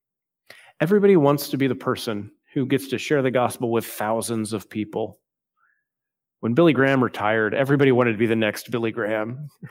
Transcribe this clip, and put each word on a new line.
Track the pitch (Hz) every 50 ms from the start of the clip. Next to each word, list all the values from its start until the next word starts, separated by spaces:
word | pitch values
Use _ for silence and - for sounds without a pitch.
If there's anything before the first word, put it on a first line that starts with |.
| _ _ _ _ _ _ _ _ _ - - - - - _ -
Everybody | 156 165 208 208 196 202 196
wants | 165 143 139 147 143 - -
to | - 131
be | 135
the | 131 123
person | 127 - 131 123 - - 120 107 104 104 - - _ _ _ -
who | 147 131
gets | 123 139 131 - -
to | 131
share | 117 - - 156 143
the | 131 131
gospel | 117 127 123 117 - - 127 117
with | 117 113 107
thousands | - - - 107 107 113 113 104 113 117 110 107 104 113
of | 101 - -
people. | - 107 104 104 - 107 110 104 - _ _ _ _ _ _ _ _ _ _ _ _ _ _ _ _ _ _ _ _ _ _ _ _ _
When | - 113 120
Billy | 147 170 170
Graham | 135 127 135 135 135 131 123
retired, | 104 - - 101 104 110 113 110 104
everybody | - - 139 131 143 139 143 135
wanted | 123 120 123 120
to | 110 101
be | 117
the | 110 113
next | 113 110 104 104 - - -
Billy | 120 120 117 113
Graham. | 107 117 107 104 110 107 107 113 123 135 151 139 - _ - -